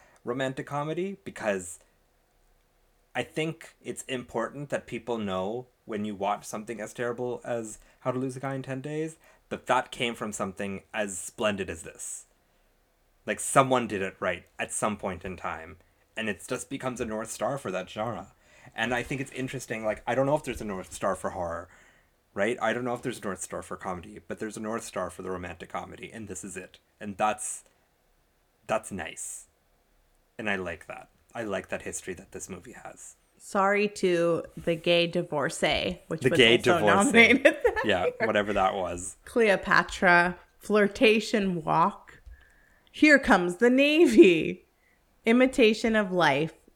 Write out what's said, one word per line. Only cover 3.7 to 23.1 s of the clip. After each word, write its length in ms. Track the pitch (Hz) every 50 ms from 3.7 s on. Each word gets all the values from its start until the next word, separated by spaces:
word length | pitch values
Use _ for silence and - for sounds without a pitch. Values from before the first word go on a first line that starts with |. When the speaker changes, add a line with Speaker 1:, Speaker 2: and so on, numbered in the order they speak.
| - _
Speaker 1:
it's 200 | - 123 113 -
important 680 | - - 131 123 120 - - 117 113 110 110 139 147 -
that 180 | - 107 -
people 320 | - 123 117 - - 117 113
know 480 | 107 98 92 92 92 101 110 123 127 _ _ _ _
when 180 | - 113 104 104
you 100 | 107 104
watch 300 | 95 98 98 104 - -
something 360 | - - 107 107 110 117 104
as 120 | 107 110
terrible 480 | - - 123 120 117 117 123 123 120 - -
as 340 | 123 120 117 113 107 104 - - _ _ _
How 100 | - 131
to 60 | 123 127
Lose 180 | 131 135 127
a 40 | 135
Guy 140 | 139 135 135
in 80 | 135
Ten 180 | 131 135 131 131
Days, 360 | 131 147 151 151 160 160 156 _ _ _ _ _ _ -
that 180 | - 101 -
that 240 | - 123 127 - -
came 240 | - - 127 117 117
from 180 | - 120 107
something 500 | 101 - 107 98 92 - 101 98 98 95 - _
as 260 | - 110 107 98 92 87
splendid 520 | - - - - 113 107 104 95 95 85
as 120 | 85 87
this. 440 | - 80 - - - - - - - _ _ _ _ _ _ _ _ _ _ _ _ _ _ _ _ _ _ _ -
Like, 140 | 110 104 -
someone 460 | - - - 143 131 131 131 127 117 101
did 140 | 110 95
it 140 | 95 92 - -
right 240 | 101 92 90 85 - _ _ -
at 140 | 117 -
some 240 | - - 123 113 104
point 280 | 92 - 101 92 87 -
in 120 | 95 90
time, 400 | - - 90 82 80 82 82 90 - _ _ _ _ _ _ -
and 120 | 113 110 110
it 140 | 98 - -
just 220 | - 127 120 - -
becomes 300 | 139 131 - 131 123 113
a 60 | 123
North 240 | 110 110 107 113 110
Star 260 | - - 107 117 139 135
for 120 | - 104
that 180 | 92 92 92 -
genre. 420 | - 110 107 120 110 87 - - _ _ _ _ _ - - - -
And 200 | - 113 117 123
I 80 | 120
think 180 | 120 - 151 131
it's 120 | 135 -
interesting, 520 | - - 131 127 - 127 - - 117 110 110
like, 180 | 107 104 - -
I 80 | - 123
don't 120 | 131 135
know 100 | 139 151
if 80 | 147 -
there's 160 | 131 117 -
a 40 | 110
North 280 | 104 98 92 90 -
Star 220 | - - 113 101 95
for 160 | - - 95
horror, 380 | - 90 87 85 85 85 87 - - - _ _ _ _ _ _ _ _ _ _ -
right? 220 | 101 101 113 123 -
I 100 | 113 113
don't 120 | 110 120 127
know 100 | 123 120
if 80 | 120
there's 160 | - 131